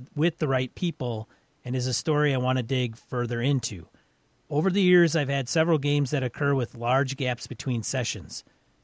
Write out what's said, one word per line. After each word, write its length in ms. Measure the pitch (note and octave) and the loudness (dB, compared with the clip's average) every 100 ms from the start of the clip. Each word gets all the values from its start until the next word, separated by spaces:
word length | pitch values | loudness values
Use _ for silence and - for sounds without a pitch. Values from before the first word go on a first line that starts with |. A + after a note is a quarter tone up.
| B2 | -10
with 240 | - E3 - | -2 0 0
the 80 | D3 | 0
right 260 | C3 C3 - | 0 -2 -2
people 520 | F3 - B2+ A2+ A2 _ _ _ | -4 -2 -4 -4 -6 _ _ _
and 100 | - | -6
is 140 | B2+ B2 | -2 -2
a 40 | |
story 400 | A#2+ - D3 D3 | -2 0 2 2
I 60 | C3 | 2
want 200 | B2+ C3 | 0 0
to 40 | |
dig 340 | A#2 C3 B2 A2+ | 0 -2 -2 -6
further 460 | - B2 A#2+ A#2 | -8 -4 -4 -2
into. 460 | B2 C#3 - F#2+ D#2+ _ _ _ _ _ _ | 0 0 -2 -8 -14 _ _ _ _ _ _
Over 220 | D3 F#3 | 0 2
the 100 | F#3 | 4
years, 360 | F#3 F3+ E3 D#3 | 6 6 6 2
I've 120 | C3+ | 0
had 200 | C#3 B2+ | -2 0
several 300 | E3+ E3 D#3+ | 0 2 2
games 340 | C#3+ D3 C#3 | 2 0 0
that 100 | C#3+ | 0
occur 320 | B2+ - C#3+ | -2 -2 0
with 220 | C#3 A#2+ A#2 | 0 -2 -4
large 400 | A#2 C3 C#3 C3 | 0 2 0 -2
gaps 320 | B2+ B2 - | -4 -4 -8
between 340 | A#2+ - A#2+ | -8 -4 -2
sessions. 600 | G#2+ C3+ A#2+ G2+ D#2+ - - _ _ _ | -2 -4 -4 -6 -10 -14 -16 _ _ _